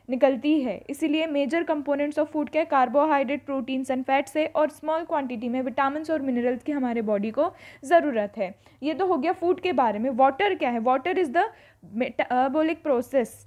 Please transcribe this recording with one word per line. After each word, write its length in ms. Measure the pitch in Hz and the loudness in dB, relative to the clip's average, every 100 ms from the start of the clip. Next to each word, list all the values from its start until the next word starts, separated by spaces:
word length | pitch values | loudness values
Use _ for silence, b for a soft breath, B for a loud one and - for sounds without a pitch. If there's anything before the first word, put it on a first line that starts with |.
| - | -6
निकलती 520 | 247 277 262 294 311 | 2 2 2 2 2
है। 240 | 254 180 - | 0 -4 -8
इसीलिए 380 | 285 320 311 320 | -4 -2 0 0
major 360 | 285 277 330 330 | 0 0 0 0
components 540 | 302 277 285 294 294 | -2 0 0 0 0
of 80 | 302 | -2
food 220 | 311 285 | -2 -2
क्या 120 | 302 | -2
है, 80 | 320 | 2
carbohydrate, 760 | 277 247 277 311 285 254 285 - | 2 4 4 4 2 0 -2 -4
proteins 420 | 269 254 262 262 262 | -4 -2 -4 -2 -4
and 140 | 262 | 0
fats 280 | 269 277 311 | 0 0 -2
है 100 | 320 | 0
और 220 | - 302 | 0 0
स्मॉल 340 | 302 302 320 | -2 -4 -4
क्वांटिटी 460 | 330 311 269 247 240 | -2 -4 -4 -4 -4
में 120 | 254 | -4
विटामिन्स 500 | 262 254 277 294 320 | -2 0 0 0 -2
और 100 | 311 | -2
मिनरल्स 420 | 269 240 247 247 | 0 0 0 -2
की 80 | - | -2
हमारे 300 | 285 247 233 | -2 -2 -2
बॉडी 300 | 214 208 214 | 0 0 0
को 220 | 220 339 B B B 269 | 0 -2 B B B 2
ज़रूरत 480 | 339 294 226 208 220 | 4 4 0 -4 -4
है। 180 | 190 - b b | -8 -8 b b
ये 100 | 277 | -6
तो 140 | 320 370 | -2 0
हो 100 | 330 | 2
गया 160 | 302 | 0
फूड 260 | 359 349 370 | 0 0 0
के 140 | 359 | 0
बारे 260 | 262 240 208 | 2 2 0
में। 100 | 254 | -2
वाटर 460 | 240 269 269 403 339 | 4 2 4 0 0
क्या 140 | 269 | -2
है, 100 | 240 | 0
water 340 | 226 262 349 | 0 0 0
is 140 | 381 320 | 0 0
the 160 | 330 440 B B B 170 214 | 0 0 B B B -12 -6
metabolic 800 | 240 - - 247 262 302 320 320 311 | -4 -2 0 2 2 2 0 0 0
process, 400 | 247 247 277 220 - | -2 0 0 -2 -6